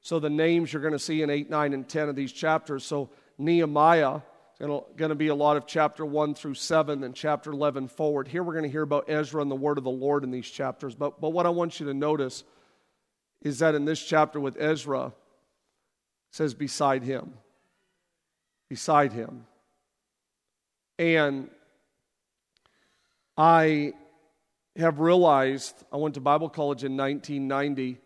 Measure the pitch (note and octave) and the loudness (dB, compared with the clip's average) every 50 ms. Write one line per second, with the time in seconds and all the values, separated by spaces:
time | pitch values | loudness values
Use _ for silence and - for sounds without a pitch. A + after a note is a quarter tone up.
0 | _ - E3+ E3 D3 D3+ D3 D3+ D#3+ E3 E3+ E3+ E3 - - D3+ C#3 D#3 D3+ C#3 | _ -2 -4 -2 -2 0 0 2 2 4 4 2 2 0 -4 -4 -4 -2 -4 -4
1 | - - D#3+ D#3 D#3 D3 C#3+ D3 D3 - - D3+ D3+ C#3+ C#3+ C3+ C3 - - D#3+ | -4 -4 -2 -2 0 0 0 -2 -2 -2 -2 0 0 0 -2 -4 -8 -6 -4 -4
2 | D3+ D3 C#3+ C3 C#3 B2+ - - - D#3 D#3 D#3+ - - D3+ C3+ C3 - D#3+ C#3+ | -2 -2 -4 -4 -6 -8 -8 -4 0 0 0 0 -2 -4 -10 -8 -6 -6 -6 -6
3 | C#3 B2+ - - _ _ _ _ C#3 D#3+ E3+ E3+ E3 D3+ D3 D3+ D3+ D#3+ E3+ E3 | -6 -6 -12 -20 _ _ _ _ 0 2 4 4 4 4 4 6 8 8 8 6
4 | D3+ C3+ C3+ D3+ C3+ - - _ _ _ _ _ C#3+ D3 D3 C#3+ - - - D3+ | 4 2 0 -4 -10 -14 -20 _ _ _ _ _ -8 -6 -6 -6 -8 -10 -8 -6
5 | D#3+ D#3 D#3 C#3+ D#3 D#3 D3 C#3+ D3 D3 D3 D3 C#3+ - - E3 D#3 D3+ D3 - | -4 -2 -2 0 0 0 0 2 4 4 4 2 0 -4 0 0 0 0 0 -4
6 | D#3+ D3+ C#3+ D3+ D3+ D3 D3 - - D#3 C#3 - - - E3+ D#3+ D#3 C#3+ D3+ C#3 | -8 -4 0 0 0 0 -2 -6 -8 -10 -8 -8 -4 0 2 2 2 2 -2 -6
7 | C3+ B2 B2 - - D3+ D3+ - - D3+ D3+ C#3 D3 D3 C3 C3+ C3+ B2+ - - | -6 -10 -10 -6 -2 -2 -2 -2 -4 -8 -6 -2 -2 -2 -2 -2 -8 -10 -6 -2
8 | D#3+ D3+ D3 C#3+ C3+ C3+ B2+ E3+ F3+ F3 D#3+ D#3+ D#3 C#3+ C3+ D#3 D#3 C#3+ C#3+ C#3+ | -2 0 0 -2 -4 -4 -6 -6 -4 -4 -4 -4 -4 -4 -4 -4 -2 0 0 -2
9 | C3+ - D#3 D3+ D3+ C3+ C#3+ D#3 D3 C#3 C#3 C3+ C3+ D3 D3 C#3+ C3 C3 B2+ C3 | 0 0 -2 -2 -2 -2 -2 -4 -2 -2 -4 -2 -2 -2 -2 -2 -2 -4 -6 -2
10 | C3 C#3 D3 C#3+ C#3 B2+ B2+ B2+ A2+ - - - C3+ C3 B2 - - C3+ A#2 G#2+ | 0 0 0 0 0 -2 -6 -6 -8 -10 -8 -6 -6 -6 -6 -8 -12 -14 -8 -6
11 | D3 C#3+ - - D#3+ D#3 D#3+ F3 F3 F3 F3 F3 E3+ E3 - - D#3 C#3+ C#3 C#3 | -6 -6 -6 -4 -6 -4 0 2 2 2 2 0 -2 -4 -4 -8 -8 -6 -4 -2
12 | C#3+ D3+ D3+ D#3 C#3 C3 - - - _ _ _ _ _ _ _ _ _ _ _ | 0 0 0 0 -2 -4 -6 -12 -18 _ _ _ _ _ _ _ _ _ _ _
13 | _ _ _ _ _ _ _ _ - D3+ C#3+ A#2+ D#3+ D#3+ D#3 D3+ C#3+ D3 D#3+ D3+ | _ _ _ _ _ _ _ _ -8 -6 -2 2 2 2 2 2 0 -2 -2 -4
14 | - - E3+ D#3+ D3+ D3+ - D3+ C#3 C3+ B2 - D3 D3+ D#3 D3 B2 C#3+ C#3 B2+ | -4 0 2 2 2 2 0 -6 -6 -6 -6 -2 -2 -2 -2 -2 -4 -6 -4 -4
15 | B2+ C3 B2+ _ _ _ _ _ _ _ _ _ _ _ _ _ _ _ _ _ | -4 -6 -10 _ _ _ _ _ _ _ _ _ _ _ _ _ _ _ _ _
16 | _ _ _ _ _ _ - - D#3+ D3+ A#2+ - D3 C3+ - - D3 C#3 C3+ - | _ _ _ _ _ _ -6 -4 -4 -4 -2 -4 -8 -8 -4 0 2 2 2 0
17 | A#2 B2 C3 B2+ - - C3 A2+ _ _ _ _ _ _ _ _ _ _ _ _ | -2 -4 -6 -6 -8 -12 -16 -20 _ _ _ _ _ _ _ _ _ _ _ _
18 | _ _ _ _ _ _ _ _ _ _ _ _ _ _ C#3 A2+ - - D#3 D3 | _ _ _ _ _ _ _ _ _ _ _ _ _ _ -12 -10 -2 2 4 4
19 | C#3+ C3+ G2+ A#2+ A2+ - B2+ B2 A#2 _ _ _ _ _ _ _ _ _ _ _ | 4 2 0 -6 -10 -10 -12 -18 -20 _ _ _ _ _ _ _ _ _ _ _
20 | _ _ _ _ _ _ _ _ _ _ _ _ _ _ _ _ _ _ _ _ | _ _ _ _ _ _ _ _ _ _ _ _ _ _ _ _ _ _ _ _
21 | E3+ E3+ E3 D#3+ D3+ C#3+ C#3 C3+ C3 - - _ _ _ _ _ _ _ _ _ | 0 2 4 4 2 2 0 -4 -8 -10 -16 _ _ _ _ _ _ _ _ _
22 | _ _ _ _ _ _ _ _ _ _ _ _ _ _ _ _ _ _ _ _ | _ _ _ _ _ _ _ _ _ _ _ _ _ _ _ _ _ _ _ _
23 | _ _ _ _ _ _ _ - D#3 E3 E3 E3 D#3+ D#3+ D#3 D3+ D3 D3 - - | _ _ _ _ _ _ _ 4 6 8 8 8 6 6 2 2 0 -4 -6 -10
24 | - - _ _ _ _ _ _ _ _ _ _ _ _ _ - E3 E3 D#3 C#3+ | -18 -20 _ _ _ _ _ _ _ _ _ _ _ _ _ 0 0 0 2 4
25 | D#3 E3 F3 F3+ F3+ E3 D3 C#3 C3 C3 C3+ C#3 - - - - - _ - C#3 | 4 6 6 8 8 8 6 6 4 2 0 -4 -6 -12 -16 -18 -20 _ -6 -4
26 | D3+ D#3 C#3 C#3 B2+ C#3+ C#3+ D#3 D#3+ D3+ - D#3+ D3+ C#3+ C#3+ B2 B2+ C#3 C3+ C3+ | -4 -4 -4 -2 2 2 2 2 2 -2 -4 -2 -2 -2 -2 -4 -4 -6 -4 -2
27 | C3+ C3+ C#3+ C#3+ - - D3 C#3 C3+ C3+ C3+ C#3 C#3 D3 C#3+ C3+ C3 B2+ B2+ B2 | -2 -2 -2 -4 -6 -8 -6 -6 -4 -2 -2 -2 -2 -2 -2 -4 -4 -6 -6 -10
28 | _ | _